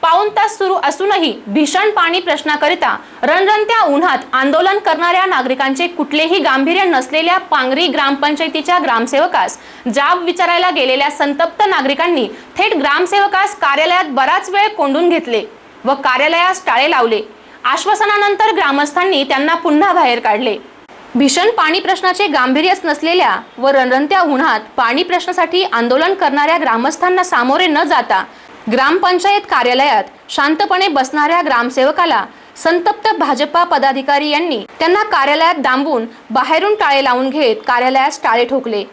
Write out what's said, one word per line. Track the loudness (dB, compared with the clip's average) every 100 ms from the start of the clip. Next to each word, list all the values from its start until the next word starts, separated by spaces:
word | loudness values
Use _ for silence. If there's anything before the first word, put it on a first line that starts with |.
पाऊण | 2 0 0
तास | 0 -2 -2
सुरू | -2
असूनही | 0 -2 -2 -2 0 -2 -4 -4
भीषण | -2 0 0 0
पाणी | 0 0 -2
प्रश्नाकरिता | -2 -4 -2 0 0 0 -2 -4 -8 -6
रणरणत्या | -2 0 2 0 0 0
उन्हात | 2 2 0 -2 -2
आंदोलन | -2 0 2 2 0
करणाऱ्या | 0 0 0 0 0
नागरिकांचे | 0 -2 -2 -2 -2 -4
कुठलेही | -4 -4 -2 0 0
गांभीर्य | 2 0 0 0
नसलेल्या | 2 0 0 -2 0 -2
पांगरी | 0 -2 0 0 0
ग्रामपंचायतीच्या | 0 -2 0 -2 -2 -4 -4 0 0
ग्रामसेवकास | 0 -2 0 0 0 0 -2 -6 -18 -12 -4
जाब | 0 0 0
विचारायला | -2 -2 0 2 0
गेलेल्या | 0 0 0 0
संतप्त | 0 -2 0 -2 0 0
नागरिकांनी | 2 0 0 0 0 -2 -6 -18 -4
थेट | -2 0
ग्रामसेवकास | 0 0 2 2 2 2 -2 0
कार्यालयात | 0 2 2 2 0
बराच | 0 0 0 0
वेळ | 0 0
कोंडून | 0 -2 2 2
घेतले | 0 -2 -4 -4 -16 -20 -8
व | -4
कार्यालयास | -2 0 0 0 2 0 0 0
टाळे | 0 2
लावले. | 2 2 0 -4 -16 -20 -8
आश्वासनानंतर | -4 -2 0 0 0 2 0 2 2
ग्रामस्थांनी | 2 0 0 0 0 0 0
त्यांना | 0 -2 -2
पुन्हा | -2 0 2 2
बाहेर | 2 2 0
काढले. | 0 0 -2 -6 -10 -20 -20 -20 -6
भीषण | 0 2 2 0
पाणी | 2 0 0
प्रश्नाचे | -2 -2 0 0 0
गांभीर्यच | 0 2 2 2 0
नसलेल्या | -2 -4 0 2 2 0 -6 -2
व | 2
रणरणत्या | 2 2 0 2 2
उन्हात | 2 2 0 0 -4 -4
पाणी | -2 0
प्रश्नासाठी | 0 -2 -2 -4 -2 0
आंदोलन | 0 0 0 2 0
करणाऱ्या | 0 0 0 0 0
ग्रामस्थांना | 0 0 0 0 0 0
सामोरे | 0 0 0 2 2
न | 0
जाता | 2 0 0 -2 -4 -14 -20 -14 -4
ग्रामपंचायत | 0 2 2 2 2 2 0
कार्यालयात | 0 0 2 2 2 2 -2 -12 -10
शांतपणे | -2 0 0 0 0 0
बसणाऱ्या | 0 -2 0 0 0 0
ग्रामसेवकाला | 0 0 0 0 2 0 0 -4 -14 -20 -6
संतप्त | -2 0 0 -2 -2 -2
भाजपा | -2 -2 0 0
पदाधिकारी | 0 2 0 0 0 0 0
यांनी | -2 -2 -4 -8 -4
त्यांना | 0 0
कार्यालयात | 0 0 0 2 2 0
डांबून | 0 0 0 -2 -4 -12 -6
बाहेरून | -4 0 0 0
टाळे | 0 2 2
लावून | 2 0 0
घेत | 0 0 0 0
कार्यालयास | 0 2 2 0 -2
टाळे | -2 0
ठोकले | 0 -2 -2 -6 -6